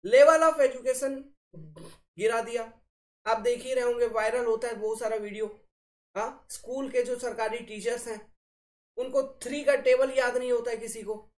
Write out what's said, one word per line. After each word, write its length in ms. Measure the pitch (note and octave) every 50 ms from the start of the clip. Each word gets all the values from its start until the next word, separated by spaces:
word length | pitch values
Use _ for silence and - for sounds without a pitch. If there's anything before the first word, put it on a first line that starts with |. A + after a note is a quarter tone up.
| -
Level 480 | F#3+ A#3 C4 C#4+ D4+ D#4+ D#4 D#4+ D#4+ D4+
of 60 | D4+
education 640 | C#4 B3+ B3+ B3+ - C4 B3+ - C#4 C4+ C4+ C4+ C#4 - _ _ _ _ - - D#3 D#3 D3+ D#3+ D#3+ E3 - _ _ _ _ E3
गिरा 220 | G3+ A3 A3+ A3
दिया, 420 | F#3+ A3 A#3 A#3+ A3+ A3+ - _ _ _ _ _ _ _ _ _ _
आप 140 | G#3+ A3+ A#3
देख 200 | G#3 A#3+ A#3+ -
ही 140 | - B3+ C4
रहे 100 | B3+ A#3+
होंगे, 220 | A#3+ A#3+ A#3+ A#3+
viral 380 | A3+ G#3+ A3+ G#3+ A3 A#3 B3 A#3+
होता 240 | A3+ A3 A3 B3 A#3+
है 60 | A3+
बहुत 240 | G3+ G#3+ G#3+ A3 A3
सारा 180 | A#3 G#3+ A3+
video। 500 | A3 G#3 G#3 G3 G#3+ G#3+ G#3 - - _ _ _ _ _ _ _ _ _ _ _
हाँ, 300 | G3 A3 B3 C4 - _ _
school 400 | - - - A3+ B3+ C4+ C#4 C4
के 120 | B3 B3+
जो 160 | A#3+ B3+ B3 A#3+
सरकारी 400 | B3 A#3+ A3 A3+ A3+ G#3+ A3+ A#3+
teachers 500 | A#3+ A#3+ A3 G#3 G3 A#3 A#3+ A#3+ - A#3+
हैं, 280 | A3 G#3 - _ _ _ _ _ _ _ _ _ _ _ _ _ _
उनको 260 | - B3+ C4 B3+ C#4
थ्री 420 | C4 C4+ - - - B3 C#4 D4 D4
का 120 | C#4 C#4+
table 340 | C#4 - B3+ B3+ B3+ C4+ C4
याद 260 | C4 C4+ B3 B3 B3
नहीं 160 | B3 B3+ B3
होता 180 | B3 A#3 A#3 A#3+
है 60 | A3+
किसी 260 | G3+ A3+ A3 A3+ A3+
को। 300 | G3+ G3+ G#3+ G#3+ - - _